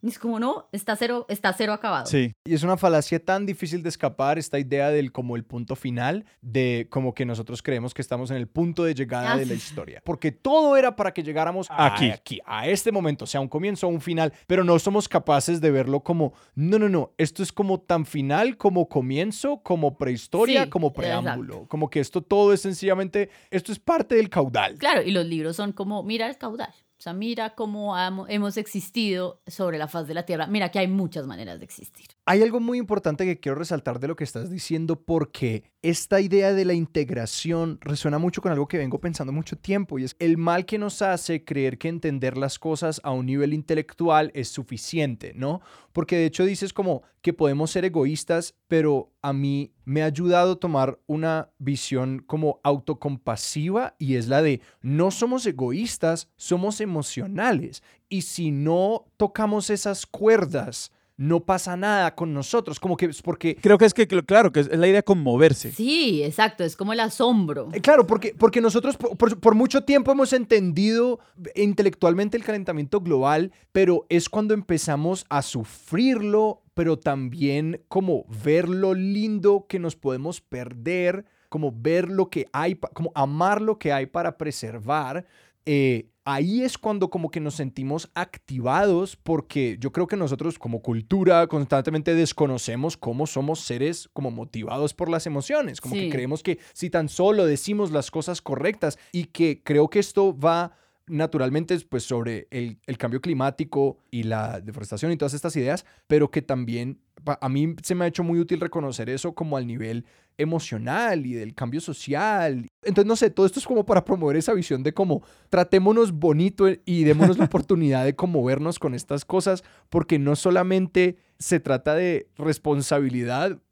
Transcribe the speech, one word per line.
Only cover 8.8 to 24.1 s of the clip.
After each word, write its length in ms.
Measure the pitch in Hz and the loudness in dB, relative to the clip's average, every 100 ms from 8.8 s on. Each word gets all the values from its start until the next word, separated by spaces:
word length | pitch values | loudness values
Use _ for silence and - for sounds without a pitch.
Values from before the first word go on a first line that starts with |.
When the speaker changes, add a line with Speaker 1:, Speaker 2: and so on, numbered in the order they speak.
Speaker 3:
de 120 | 165 143 | -2 -2
llegada 360 | 131 123 123 | -4 -4 -2
Speaker 1:
Ah, 60 | 240 | -2
Speaker 3:
de 80 | 135 | -2
la 80 | |
Speaker 1:
sí. 60 | 185 | -6
Speaker 3:
historia. 420 | - 147 - - | -8 -14 -14 -14
Porque 300 | - 160 160 | -8 -4 -4
todo 420 | - - 302 302 277 | -4 2 4 6 6
era 220 | 262 220 | 4 2
para 160 | 196 | -4
que 100 | 180 | -4
llegáramos 480 | 151 156 165 180 185 | -6 -2 -2 -2 -6
a 140 | 151 147 104 | 2 4 4
Speaker 2:
Aquí. 160 | 120 | 0
Speaker 3:
aquí, 280 | 107 - 117 - | -2 -10 -14 -8
a 220 | 110 160 | -6 -2
este 240 | 196 233 | -2 0
momento, 340 | 208 170 143 117 | 0 -2 -4 -6
sea 140 | 143 | -6
un 80 | 135 | -4
comienzo 400 | 156 190 202 180 | -4 -4 -2 -2
o 40 | |
un 100 | 170 | -2
final, 320 | 156 165 160 - _ | -2 -2 -2 -4 _
pero 200 | 185 180 | 2 6
no 120 | 170 | 4
somos 300 | 202 202 202 | 4 0 0
capaces 540 | 175 - 185 135 170 | -2 4 2 4 2
de 100 | 156 | 4
verlo 300 | 139 127 139 | 4 2 0
como, 300 | 135 170 147 - _ | 0 0 0 -4 _
no, 240 | - 156 214 | -4 2 4
no, 120 | 208 | 4
no, 240 | 180 135 _ | 2 0 _
esto 240 | 156 - | -2 -2
es 120 | 196 | -6
como 260 | - 202 190 | -2 0 -2
tan 260 | _ 170 151 | _ 0 0
final 520 | 151 139 147 233 254 | -4 0 2 0 2
como 320 | 208 185 165 | 2 2 0
comienzo, 720 | 151 127 135 196 214 277 285 | 0 -2 -2 -2 -4 -4 -4
como 340 | - 175 147 135 | -2 0 0 -2
prehistoria, 680 | 135 123 - 180 233 277 269 | -6 -6 -4 0 2 2 2
Speaker 1:
Sí, 40 | |
Speaker 3:
como 180 | 175 156 | 0 -2
Speaker 1:
exacto. 140 | 135 175 117 | -2 -4 -4
Speaker 3:
preámbulo. 420 | 120 127 120 - 117 | -4 -6 -10 -14 -10
Como 200 | 156 151 | -4 -2
que 120 | 151 | -2
esto 200 | 135 185 | -2 -4
todo 300 | - 202 202 | 0 4 6
es 80 | 196 | 4
sencillamente, 680 | 196 180 190 190 190 202 202 - _ | 0 -4 0 0 0 -2 -4 -6 _
esto 200 | 190 180 | -6 -6
es 80 | 208 | -10
parte 360 | - 330 - | 0 0 2